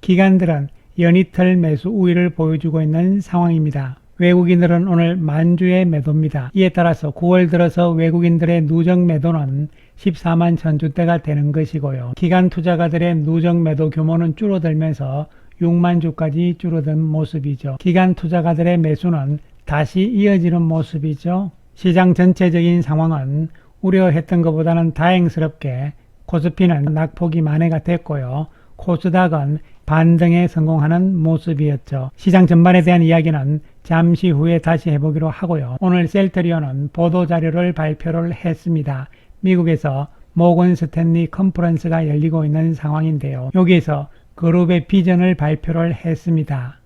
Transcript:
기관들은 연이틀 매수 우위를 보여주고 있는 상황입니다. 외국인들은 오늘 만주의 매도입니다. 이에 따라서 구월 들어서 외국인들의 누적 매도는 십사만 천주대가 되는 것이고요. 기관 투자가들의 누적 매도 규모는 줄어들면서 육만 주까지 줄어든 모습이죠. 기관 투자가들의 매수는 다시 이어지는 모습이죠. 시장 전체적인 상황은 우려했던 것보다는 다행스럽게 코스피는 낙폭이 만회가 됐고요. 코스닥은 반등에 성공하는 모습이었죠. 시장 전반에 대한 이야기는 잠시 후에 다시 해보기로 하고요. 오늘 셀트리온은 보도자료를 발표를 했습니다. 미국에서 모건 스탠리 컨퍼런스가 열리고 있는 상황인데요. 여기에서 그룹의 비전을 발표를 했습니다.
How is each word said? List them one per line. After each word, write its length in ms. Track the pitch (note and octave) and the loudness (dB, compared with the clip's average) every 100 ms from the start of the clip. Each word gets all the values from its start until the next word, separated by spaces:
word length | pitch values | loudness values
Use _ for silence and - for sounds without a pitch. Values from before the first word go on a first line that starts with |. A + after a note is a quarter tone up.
기관들은 680 | - F#3 F#3+ F#3 F3 D3+ C#3+ - _ - | 0 2 4 4 2 -2 -4 -12 _ -2
연이틀 560 | E3+ F3 F#3+ - F#3 F#3 | 2 4 2 0 2 2
매수 320 | E3 D3+ F3+ | 2 -2 -2
우위를 420 | A3 F3+ F3 F3+ | 0 0 2 0
보여주고 520 | - D#3+ D#3+ E3 D#3+ | -2 -2 -2 -2 -2
있는 380 | D#3 D#3+ F3+ G3 | -2 0 0 -2
상황입니다. 760 | - F3 E3+ E3 D3+ C#3+ C3+ C3 _ _ | -2 -2 0 0 -2 -4 -8 -12 _ _
외국인들은 680 | F3 F3+ F3 F3 F3 E3+ F#3+ | 2 4 4 2 4 2 2
오늘 300 | E3+ E3+ F3+ | 2 2 0
만주의 680 | D#3+ D3 E3 F3 F#3 F#3 F#3 | -2 0 0 2 2 2 2
매도입니다. 640 | D3+ C#3 D3+ D#3 D3 B2+ | 0 0 0 0 -4 -6
이에 140 | F#3+ F#3 | 0 0
따라서 420 | - E3+ D#3 D3+ | 2 0 0 -6
구월 380 | - F3 F#3 F3+ | -4 2 2 2
들어서 420 | E3+ E3+ F3 F3 | 2 0 2 0
외국인들의 760 | E3 E3 E3+ E3+ E3+ D#3+ E3+ D3+ | 2 0 2 2 2 2 0 0
누적 340 | D#3+ E3+ F3+ | 0 2 2
매도는 720 | F3+ D#3 D#3 D#3+ C#3+ C3+ D3+ - - - | 2 0 0 -2 -2 -4 -6 -10 -20 -6
십사만 600 | - D#3+ E3+ E3 E3+ E3 | -6 -4 -2 0 2 0
천주대가 640 | D#3+ D3+ D#3+ C#3+ E3+ E3+ | -2 -2 -4 -2 -2 -2
되는 320 | - D3 D3 | -2 -2 -2
것이고요. 640 | D3+ D3+ D#3 C#3 C3+ B2 | -2 -4 -4 -6 -8 -10
기관 340 | B2 F3 F#3 F#3 | -4 0 2 2
투자가들의 680 | - E3+ E3+ E3+ D#3+ F3 E3 | 0 -2 0 0 0 0 -2
누적 340 | D3+ E3 E3+ E3+ | 0 0 0 0
매도 340 | E3 D3 D#3 | 0 0 -2
규모는 460 | D3+ D#3 E3 E3+ D3+ | -2 -2 0 -2 -2
줄어들면서 920 | G#3+ G3 D#3+ D#3 D#3+ C#3+ C3+ C#3 D#3 - - - | -2 -2 -2 -2 -2 -4 -6 -8 -10 -14 -20 -4
육만 380 | E3+ E3+ F3 F3 | 0 2 2 0
주까지 580 | E3 D3+ D#3+ D3+ F3 E3+ | -2 -4 -4 -2 -2 -2
줄어든 420 | F3+ E3 C#3+ D#3 | -4 -4 -2 -2
모습이죠. 800 | D#3+ D#3 D#3 D#3 C#3+ C3+ C#3+ C3 | -2 -2 -4 -6 -6 -8 -8 -6
기관 340 | F#3 F3 F#3 | -2 2 2
투자가들의 640 | F3+ E3 F3 E3 D#3+ E3+ F3 | 0 -2 -2 0 0 0 2
매수는 640 | D#3+ D3+ F3+ E3 C3+ D3 - - | 0 0 -2 -2 -2 -6 -8 -20
다시 380 | - D3 D3+ F#3 | -6 -4 -2 -2
이어지는 580 | G3 A#3 G3+ G3 E3+ E3+ | 0 2 2 2 2 0
모습이죠. 880 | E3 D#3+ D3 D#3 D3+ D3 E3+ F3+ G3 - _ | 0 0 -4 -6 -6 -6 -4 -4 -6 -12 _
시장 380 | - F#3 F3 F#3 | -4 0 2 4
전체적인 680 | F3 F3+ F3+ F3+ E3+ E3+ F3 | 4 4 4 2 2 2 2
상황은 680 | C3+ D#3 D#3+ D#3 C3+ C#3+ D#3+ - - _ | 0 -2 -2 -2 -4 -4 -6 -10 -20 _
우려했던 640 | F#3+ F#3+ F#3 D#3 E3 F3 | 0 2 2 2 0 0
것보다는 500 | E3 D#3 D#3+ E3 E3 | 0 0 0 0 0
다행스럽게 1000 | D3 E3 F#3 E3+ - D#3 - C#3+ B2+ C#3+ - _ _ - | 0 0 2 0 0 -4 -4 -8 -8 -8 -12 _ _ -6
코스피는 680 | E3+ D#3+ - F#3 D#3 C#3+ | -4 -4 0 2 2 0
낙폭이 480 | D#3 D#3+ - E3+ E3 | -2 -4 -4 -4 -2
만회가 380 | D#3 D3+ E3 D#3+ | -2 0 0 -2
됐고요. 680 | - E3+ - D3 B2 C3+ D#3 - _ - | -2 -4 -4 -8 -6 -8 -8 -14 _ -12
코스닥은 840 | - E3 F#3 F3+ F3+ D#3 C#3 D3+ - - - | -4 -2 0 0 0 0 -2 -4 -8 -18 -2
반등에 640 | D#3 E3 E3+ E3+ E3+ F3 | 2 4 4 4 2 2
성공하는 680 | - D#3 D#3+ D3 E3+ F#3 F#3 | 0 0 0 0 0 0 0
모습이었죠. 920 | D#3+ D#3+ F3 D3+ D3+ C#3+ - C3+ C3 | 0 0 -2 -2 -2 -4 -6 -8 -8
시장 320 | - - F#3 F3 | -4 2 4 6
전반에 360 | E3+ F3 F3+ | 6 6 6
대한 200 | E3 F3+ | 4 4
이야기는 580 | E3 E3 D#3+ D#3 C3+ D3+ - - | 4 2 2 -2 -2 -4 -6 -20
잠시 460 | - E3 E3+ E3+ F#3 | -4 0 2 2 2
후에 300 | C#3+ E3 E3+ | 0 2 0
다시 320 | D#3+ E3 E3 | 0 -2 0
해보기로 400 | D3 D3+ D3+ D#3+ | -2 0 -2 -4
하고요. 460 | - F3+ E3 B2+ B2+ | -4 -4 -4 -6 -4
오늘 280 | F#3 F3+ E3 | 0 0 0
셀트리온은 840 | G3+ F#3+ F#3 E3+ E3 D3 C3 C#3+ | 0 0 0 -2 -2 -4 -6 -6
보도자료를 800 | - E3+ F3+ E3+ E3+ D#3+ E3 F3 | -2 0 0 0 0 -2 -2 -2
발표를 600 | E3+ D#3 D3+ E3+ E3 E3+ | -2 -4 -4 -4 -4 -4
했습니다. 760 | C#3+ F3 D#3+ - D#3+ C#3+ C3 C#3 - _ - | -4 -6 -6 -2 -4 -2 -8 -10 -18 _ -6
미국에서 680 | F#3 F#3 E3+ D#3+ D3 C3+ C#3+ - - | 0 2 2 0 -2 -4 -6 -12 -8
모건 400 | - E3+ E3+ F3+ | 2 2 4 2
스탠리 540 | F3+ D#3+ - E3 E3 E3 | 2 -2 -2 0 0 -2
컨퍼런스가 800 | - F#3+ F3 F3 E3 F3 E3 D#3+ | -2 -2 0 -2 -2 -2 -2 0
열리고 380 | D3 D#3+ D#3+ | 0 0 0
있는 300 | D3+ D3+ D#3+ | 0 0 0
상황인데요. 760 | D#3 D3+ D3+ D#3+ D3+ C#3 C3 C3 | -2 -4 -2 -2 -2 -4 -8 -4
여기에서 540 | F#3 F3+ F3+ D#3 C#3+ C#3+ - _ | 0 4 4 2 -6 -8 -16 _
그룹의 540 | - E3+ E3+ F3 F3 - | -4 0 2 2 0 0
비전을 480 | G3 F3+ F3 F3+ F3+ | 0 2 2 2 0
발표를 580 | D3 D#3 - E3 E3+ | -2 -4 -4 -2 -2
했습니다. 840 | D3 E3 D#3+ - D#3+ D3 C#3 B2 - | -4 -4 -6 -2 -2 -2 -6 -8 -16